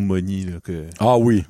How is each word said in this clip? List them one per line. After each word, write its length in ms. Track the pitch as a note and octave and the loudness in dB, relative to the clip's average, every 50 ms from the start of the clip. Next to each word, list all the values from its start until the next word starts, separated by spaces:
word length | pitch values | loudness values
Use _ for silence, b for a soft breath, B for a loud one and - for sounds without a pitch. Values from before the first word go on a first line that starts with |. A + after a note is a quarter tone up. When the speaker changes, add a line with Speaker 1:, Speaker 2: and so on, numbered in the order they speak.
Speaker 1:
money, 440 | G2+ G2 F#2+ F#2 F2+ F#2+ G2 F#2+ F#2+ | 2 0 0 -2 -2 -4 -4 -6 -6
là, 160 | F2+ F2 E2 | -8 -10 -12
que 220 | - - F2 E2 D#2 E2 E2 - | -10 -10 -10 -10 -10 -10 -6 0
Speaker 2:
Ah 160 | G#2+ A#2+ B2+ | 2 4 4
oui, 280 | A#2+ A#2 A#2+ A2+ G2+ E2+ | 4 4 4 4 2 0